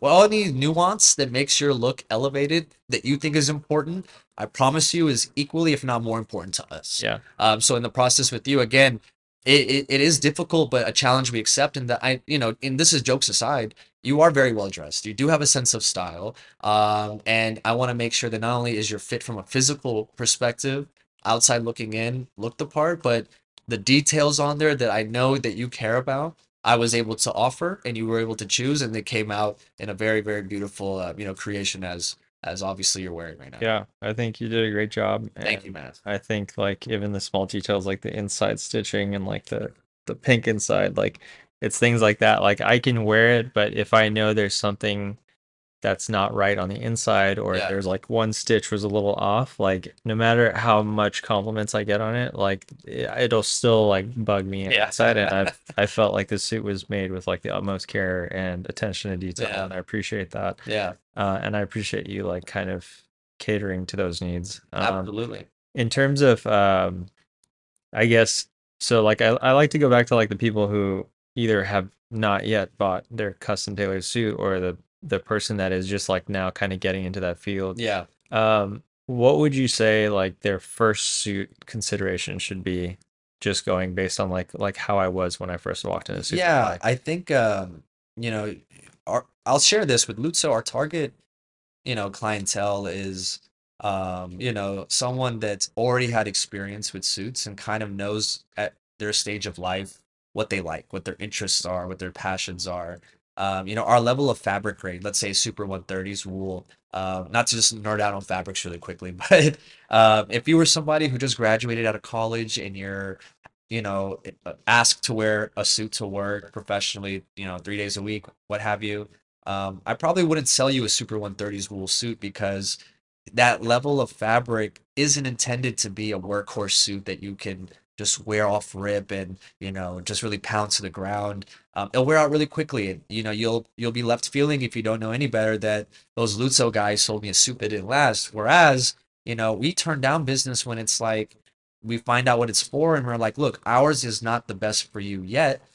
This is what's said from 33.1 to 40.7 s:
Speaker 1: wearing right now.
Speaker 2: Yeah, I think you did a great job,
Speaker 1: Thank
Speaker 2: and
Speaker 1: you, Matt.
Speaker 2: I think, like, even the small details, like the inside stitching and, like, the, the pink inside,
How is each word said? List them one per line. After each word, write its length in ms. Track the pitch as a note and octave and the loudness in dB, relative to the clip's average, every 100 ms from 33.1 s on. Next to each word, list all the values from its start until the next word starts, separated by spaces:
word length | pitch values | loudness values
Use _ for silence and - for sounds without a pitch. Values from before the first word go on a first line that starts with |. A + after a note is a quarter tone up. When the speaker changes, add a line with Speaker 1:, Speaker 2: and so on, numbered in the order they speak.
Speaker 1:
wearing 260 | E2 E2 D#2+ | -10 -12 -16
right 120 | C3+ | -20
now. 80 | B2 | -6
Speaker 2:
Yeah, 240 | A2+ A2 G2 _ | -2 -2 -4 _
I 100 | A2 | -6
think 280 | A2 A#2 A2 | -4 -4 -4
you 80 | A#2 | -2
did 180 | A2+ A2 | 0 0
a 40 | |
great 220 | G#2 G#2+ | 0 -2
job, 360 | A2 G#2 G#2+ A2+ | 0 0 -2 -4
Speaker 1:
Thank 220 | - G#2+ G#2+ | -8 -6 -6
Speaker 2:
and 80 | |
Speaker 1:
you, 80 | F#2+ | -8
Matt. 280 | F2+ C2+ - G2+ | -14 -16 -14 -8
Speaker 2:
I 100 | G2+ | -6
think, 400 | - G#2 G2+ - | -4 -4 -4 -4
like, 300 | G2+ F#2+ - | -2 -4 -4
even 240 | G#2+ G#2 | -4 -4
the 80 | G2+ | -6
small 260 | - F#2+ F#2+ | -4 -2 -2
details, 400 | G2+ - G2+ F#2+ | -4 -2 -2 -2
like 140 | F#2+ | -4
the 140 | - - | -6 -6
inside 440 | G2+ - G#2 G#2+ | -6 -2 0 0
stitching 560 | - A2+ G2+ G#2 G2+ G2+ | -4 -6 -2 -2 -2 -4
and, 100 | F#2+ | -4
like, 200 | G#2 - | -6 -6
the, 260 | A2 A2 - _ _ - | -6 -6 -12 _ _ -10
the 80 | |
pink 320 | A2+ - A#2+ A2+ | -4 2 4 4
inside, 500 | G#2+ - | 0 2